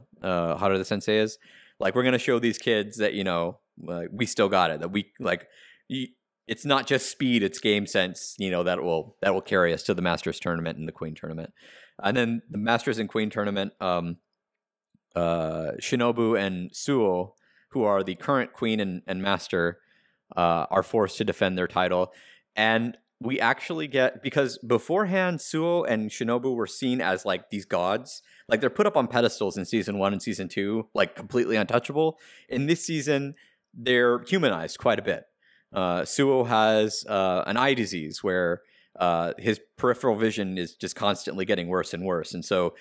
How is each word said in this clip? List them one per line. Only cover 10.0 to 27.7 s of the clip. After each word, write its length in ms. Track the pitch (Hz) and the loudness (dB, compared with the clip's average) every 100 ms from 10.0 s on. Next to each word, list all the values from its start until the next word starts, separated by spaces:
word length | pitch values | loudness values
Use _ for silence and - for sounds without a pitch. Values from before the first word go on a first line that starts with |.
Masters 380 | 87 85 - - | 0 0 -2 -4
tournament 380 | 90 85 82 76 | -4 -4 -4 -8
and 100 | 80 | -10
the 40 | |
Queen 200 | - 80 78 | -10 -10 -10
tournament." 380 | 80 80 82 _ - - - - | -12 -12 -12 _ -20 -20 -20 -4
And 140 | 101 123 | 0 2
then 260 | 117 117 - | 0 -2 -6
the 80 | 104 | -2
Masters 420 | 110 117 - 113 | 2 2 2 -2
and 100 | 104 | -2
Queen 200 | 113 107 | -2 -2
tournament, 440 | 107 104 101 98 - | -2 -2 -2 -4 -4
um, 360 | 95 87 85 85 _ _ _ _ _ _ _ _ _ 87 | 0 0 -2 -8 _ _ _ _ _ _ _ _ _ -2
uh, 560 | 85 85 80 80 78 - | 0 0 -2 -4 -6 -6
Shinobu 600 | - 127 120 117 113 110 | -4 0 2 2 2 2
and 340 | 98 92 87 - | 0 -4 -8 -6
Suo, 600 | - 135 104 90 92 _ _ _ _ | -2 2 2 0 -4 _ _ _ _
who 140 | - | 0
are 200 | 107 98 | 2 2
the 120 | 95 90 | 0 -4
current 380 | - 139 120 | -2 0 -2
Queen 260 | - 117 110 | -2 -2 0
and, 220 | 98 90 - | -2 -6 -6
and 140 | 92 | -4
Master, 580 | 98 95 - 92 85 87 _ _ _ _ _ - | -2 -2 0 0 0 -2 _ _ _ _ _ 0
uh, 300 | 87 85 - | 2 2 2
are 140 | 95 | 0
forced 340 | 90 113 98 - | 2 2 2 0
to 60 | |
defend 340 | 107 - 95 90 | -2 0 0 2
their 100 | 90 | 0
title. 460 | 92 92 90 92 - - - _ - | 0 2 2 0 -6 -20 -20 _ 0
And 420 | 110 113 117 - _ - | 4 4 0 -6 _ -10
we 200 | 117 131 | -4 0
actually 480 | 117 139 - 165 151 | 0 0 -4 -6 -2
get, 340 | 131 127 - | 2 2 0
because 360 | 139 147 135 - | -2 0 0 -2
beforehand, 840 | 113 117 - 180 202 190 180 165 | 0 0 2 0 2 0 0 -2
Suo 420 | - 156 170 175 | -4 -2 0 0
and 260 | - 110 107 | 0 -2 -2
Shinobu 460 | - 117 120 131 117 | -4 -2 0 -2 -2
were 120 | 104 | -4
seen 340 | - 131 123 | -4 -2 0
as, 240 | 90 92 104 | 0 -2 -2
like, 240 | 92 - | -4 -4
these 160 | 104 | -10
gods. 560 | - | -2